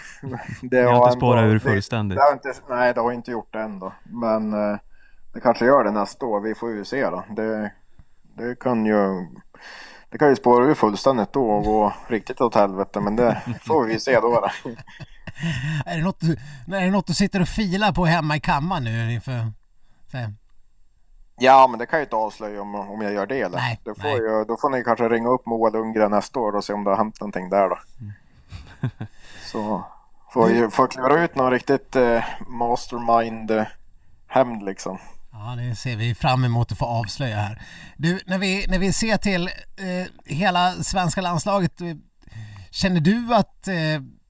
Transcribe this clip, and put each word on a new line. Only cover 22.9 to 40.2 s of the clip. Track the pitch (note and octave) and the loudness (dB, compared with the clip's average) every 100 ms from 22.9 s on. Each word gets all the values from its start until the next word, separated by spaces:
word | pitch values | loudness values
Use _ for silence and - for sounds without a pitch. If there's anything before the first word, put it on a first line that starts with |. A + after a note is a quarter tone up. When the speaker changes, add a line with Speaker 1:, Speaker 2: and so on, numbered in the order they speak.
| G#2 | -6
Speaker 1:
jag | G#2 | -4
gör | G#2 G2+ | -2 -2
det, | C3+ | -4
eller? | F#2+ F2 | -4 -4
Speaker 3:
Nej, | B2 A#2 | -6 -6
Speaker 1:
Då | - | -10
får | G#2 | -8
Speaker 3:
nej. | D3 C3 | -4 -2
Speaker 1:
jag, | A2 A2 A2 | 0 0 -2
då | A2+ | -2
får | D3 | -2
ni | C3 | -2
kanske | A#2+ A2+ A#2 | 0 0 2
ringa | A#2 A#2 | 2 2
upp | B2+ - | -2 -2
Moa | A#2 A2+ | 0 0
Lundgren | A2 A2+ A2+ G#2+ | 0 -2 2 2
nästa | G#2 - C3+ | 2 0 -4
år | G#2+ G2+ | -2 -2
och | |
se | G2 | -4
om | G#2 | -4
det | G2+ | 0
har | G2 | 0
hänt | A2 - | 0 -4
någonting | G#2 F2+ F#2 | -10 -8 2
där | G2 F#2+ | 4 4
då. | F2 - - | 0 -8 -16
Speaker 2:
Mm. | G#2 G#2 _ _ _ - - - B2 | -16 -16 _ _ _ -20 -18 -8 -8
<laughs> | - G#2+ - - - - | -8 -16 -16 -20 -18 -12
Speaker 1:
Så | A#2 G#2+ G2 - - _ - - | -8 -4 -6 -6 -18 _ -20 -6
får | B2+ A2+ | 4 6
Speaker 3:
Du | |
Speaker 1:
ju, | A#2 A2+ | 6 2
får | - B2+ | 2 0
klura | C3 B2+ D3+ | 2 2 4
ut | E3+ | 2
någon | - B2+ | 0 2
riktigt, | B2 - C3+ - C3+ | 2 2 0 2 2
eh, | A#2+ A#2 A2+ - - | 4 2 -2 -8 -10
mastermind, | B2 A#2+ B2 - A#2+ A#2 A#2 A2+ A2+ A2 | -4 -2 -2 -4 -8 2 2 2 -6 -2
eh, | A2 G#2+ - - - - - - | -2 -2 -8 -20 -20 -20 -20 -2
hämnd, | B2+ C3 A#2 | 0 0 -2
liksom. | G2+ G2 - F#2+ - - - | -8 -8 -10 -10 -14 -18 -16
Speaker 3:
Ja, | A2 G#2+ B2 | -14 -12 -8
det | B2 A2 | -8 -8
ser | C3+ A2 | -8 -4
vi | A#2 | -4
fram | A2+ D#3 B2+ | -2 0 2
emot | B2+ A#2 A#2+ | 2 0 0
att | - | -2
få | A#2+ | -4
avslöja | A#2 A2 - C3 G#2 | -4 -6 -6 -4 -4
här. | G#2 A2 - - - - | -4 -6 -16 -20 -20 -4
Du, | D#3 F#3 - | -2 -2 -4
när | F#3+ | -4
vi, | F#3+ F#3+ - | -2 -2 0
när | F#3 | 0
vi | F#3+ | 2
ser | D#3 A3 G3 | 0 0 0
till, | G#3 F#3 F3+ - - - | 0 0 -2 -8 -18 -12
eh, | F#3+ F3+ F#3 - | -6 -6 -8 -12